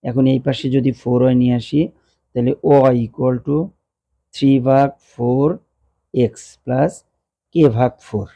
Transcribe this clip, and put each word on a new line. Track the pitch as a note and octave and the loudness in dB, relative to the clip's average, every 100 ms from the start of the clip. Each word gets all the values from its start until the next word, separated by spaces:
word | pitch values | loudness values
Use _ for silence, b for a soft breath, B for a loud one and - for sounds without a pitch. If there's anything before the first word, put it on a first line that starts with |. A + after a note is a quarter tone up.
| C3 | -6
এখন | A#2+ C3 | 0 0
এই | C3 C3+ | 0 -2
পাশে | C3 C3+ C3+ | -6 -2 -2
যদি | B2+ A#2+ | -2 -4
ফোর | B2 B2 | -2 0
ওয়াই | B2+ B2+ | 2 2
নিয়ে | B2 B2 | 0 -2
আসি, | - D3 D#3+ _ _ _ _ | -2 -4 -4 _ _ _ _
তাহলে | B2 B2 C#3 - C#3+ C3 | -4 -4 -2 2 4 4
y | B2 A2+ | 0 -4
equal | - B2+ B2+ C3 | -4 -4 -4 -4
to | D3 F#3+ _ _ _ _ _ _ | -4 -6 _ _ _ _ _ _
three | - C#3 C3+ B2 | -2 2 2 2
ভাগ | C3+ C#3 - _ | 2 2 -4 _
ফোর | - A#2+ C3 C#3+ G3+ _ _ _ _ _ | -6 -2 0 0 -2 _ _ _ _ _
এক্স | C3 A#2+ - - _ | -2 -2 -2 -20 _
প্লাস | - B2+ D#3+ - _ _ _ _ _ | -6 -2 -2 -4 _ _ _ _ _
k | E3 D3 A2+ | 2 2 2
ভাগ | B2+ - - | -2 -4 -10
ফোর। | G#2+ - | -10 -10